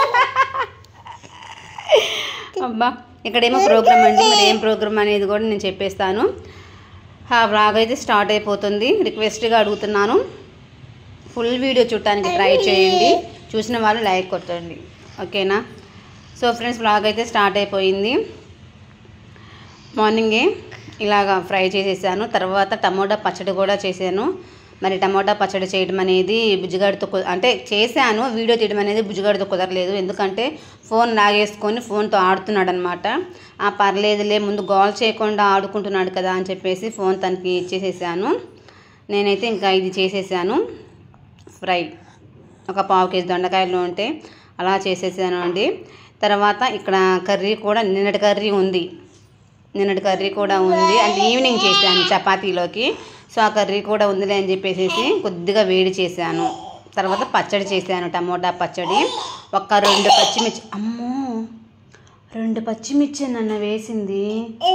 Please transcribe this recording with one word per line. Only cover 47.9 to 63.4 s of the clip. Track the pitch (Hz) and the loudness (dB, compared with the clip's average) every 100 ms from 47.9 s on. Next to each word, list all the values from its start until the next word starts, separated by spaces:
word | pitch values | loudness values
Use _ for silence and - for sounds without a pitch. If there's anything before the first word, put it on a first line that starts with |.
| 190 202 196 | 0 0 2
కర్రీ | 202 202 208 | 2 2 2
ఉంది, | 202 190 185 175 - - _ _ _ _ _ _ 202 | 2 2 0 -4 -10 -20 _ _ _ _ _ _ -2
నిన్నటి | 196 190 | 0 0
కర్రీ | 196 190 196 | 0 0 -2
కూడా | 196 202 190 | -2 0 2
ఉంది. | 185 170 165 - | 2 4 4 4
అంటే | 208 208 381 | 4 2 2
ఈవినింగ్ | 247 262 247 392 | 2 2 2 4
చేశాను | 392 392 392 | 4 4 2
చపాతీలోకి. | 359 - - 190 196 180 175 190 262 453 - - - - | 2 0 2 0 0 -2 -4 -2 -4 -4 -10 -20 -8 0
So | |
ఆ | 214 | 2
కర్రీ | 214 202 196 | 2 0 0
కూడా | 202 214 208 | -2 0 2
ఉందిలే | 190 196 202 | 0 0 0
అని | 190 | 0
చెప్పేసేసి | 190 190 180 185 - 269 415 | -2 -2 -2 -2 0 0 0
కొద్దిగా | 214 175 175 196 | -2 -4 -2 0
వేడి | 190 185 185 | 2 2 2
చేశాను. | 185 180 175 170 165 160 - - - - - | 0 -4 -4 -4 -2 -4 -6 -12 -18 -10 -4
తర్వాత | 190 185 262 214 | -2 -2 -2 -2
పచ్చడి | - 202 | 0 -2
చేశాను, | 196 196 180 185 175 | -2 -2 -2 -4 -4
టమోటా | 175 175 180 180 | -4 -4 -2 -2
పచ్చడి. | 175 170 - 175 202 320 - - - - 196 | -2 -4 -4 -2 0 0 -4 -10 -14 -6 -6
ఒక | 190 | 0
రెండు | 208 202 202 202 | 2 4 4 4
పచ్చిమిర్చి, | 196 - - 233 - - | 4 4 0 -2 -4 -10
అమ్మో, | 202 214 233 240 262 269 226 226 - - _ _ - - _ _ 226 | -8 -6 -6 -6 -6 -6 -6 -8 -14 -20 _ _ -20 -20 _ _ -6
రెండు | 226 220 | -4 -4
పచ్చిమిర్చి | 220 220 - 285 285 285 277 | -4 -8 -2 0 0 -2 -4
నన్ను | 240 | -2